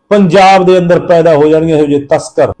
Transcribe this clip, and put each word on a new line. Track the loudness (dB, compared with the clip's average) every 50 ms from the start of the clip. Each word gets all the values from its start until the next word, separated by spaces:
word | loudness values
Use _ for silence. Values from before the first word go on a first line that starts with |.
| _ -4
ਪੰਜਾਬ | -2 0 0 2 2 2 4 4 4 2 2
ਦੇ | 2 0 0
ਅੰਦਰ | 0 0 -2 -2
ਪੈਦਾ | 0 0 0 0 2 2 2
ਹੋ | 2 2 0
ਜਾਣਗੇ, | 0 0 -2 -2 -2
ਇਹੋ | -2 -2
ਜਿਹੇ | -2 -2 -4 -4 -4
ਤਸਕਰ | -4 -6 -6 -6 -4 -4 -4 -4 -4 -6